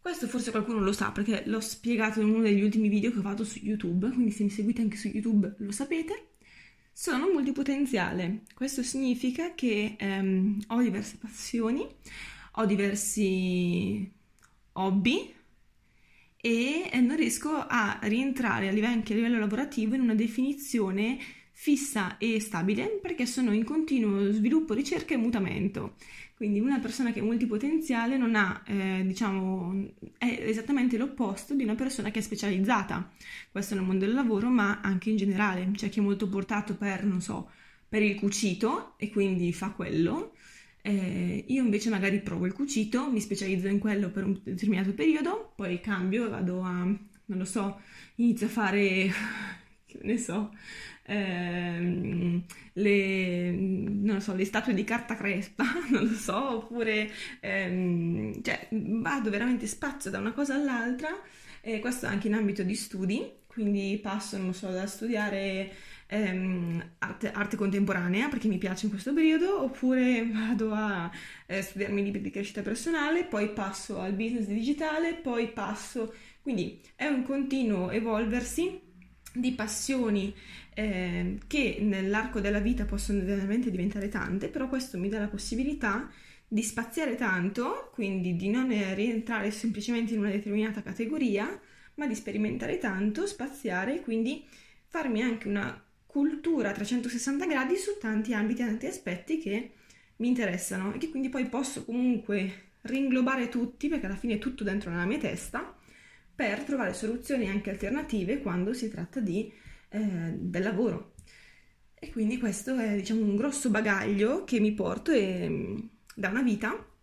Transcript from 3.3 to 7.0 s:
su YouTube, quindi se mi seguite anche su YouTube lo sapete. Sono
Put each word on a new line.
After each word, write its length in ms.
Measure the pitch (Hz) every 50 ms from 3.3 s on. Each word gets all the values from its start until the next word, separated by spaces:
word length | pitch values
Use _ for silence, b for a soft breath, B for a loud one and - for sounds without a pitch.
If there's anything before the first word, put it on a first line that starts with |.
| 202 202 220
su 140 | 208 - -
YouTube, 500 | - 208 214 208 - 175 175 185 190 247
quindi 220 | 254 247 240 214
se 120 | 208 - 208
mi 60 | 202
seguite 320 | 196 214 202 220 233 -
anche 160 | 226 208 208
su 100 | - -
YouTube 480 | 208 - 220 208 226 214 202 185 208 - -
lo 120 | 214 202
sapete. 600 | 208 - 277 - 339 320 320 - 415 440 - _ _ B B B B B B B B B B B
Sono 380 | B -